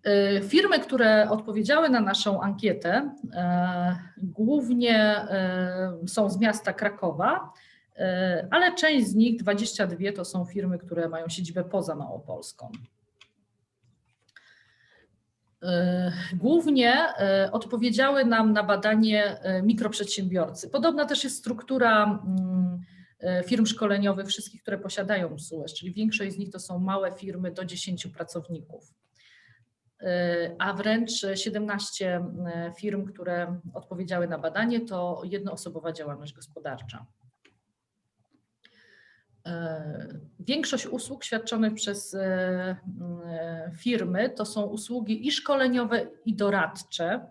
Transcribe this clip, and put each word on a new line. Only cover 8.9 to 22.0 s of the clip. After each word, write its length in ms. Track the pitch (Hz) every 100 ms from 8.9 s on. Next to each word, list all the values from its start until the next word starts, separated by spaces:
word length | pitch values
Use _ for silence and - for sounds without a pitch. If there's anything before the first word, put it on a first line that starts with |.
| 294 202
z 80 | 190
nich, 240 | 233 226
dwadzieścia 480 | 185 202 226 - 190
dwie, 260 | 170 196
to 120 | 202 175
są 200 | 185 175
firmy, 320 | 196 185 175
które 320 | - 170 165
mają 200 | 165 165
siedzibę 340 | 165 175 180
poza 320 | 175 196 170 147
Małopolską. 760 | 151 - - 92 - - - - 117 _ _ _ - _ _ _ _ _ _ _ _ _ _ - _ _ _ _ _ _ _ _ _ _ _ _
E, 480 | 180 175 180 180 180 175 -
głównie, 600 | 185 214 339 320 269 233 262 330 -
e, 300 | 202 196 196
odpowiedziały 720 | 240 220 240 240 214 269 277 240
nam 280 | 226 220
na 100 | 208
badanie, 760 | 208 196 208 214 220 208 208 196
e, 200 | 190 185
mikroprzedsiębiorcy. 1080 | 202 226 214 - 202 - 185 180 156 123 -
Podobna 360 | 277 320 302 294
też 180 | 285
jest 140 | 269 -
struktura, 680 | 226 220 - 262 240 220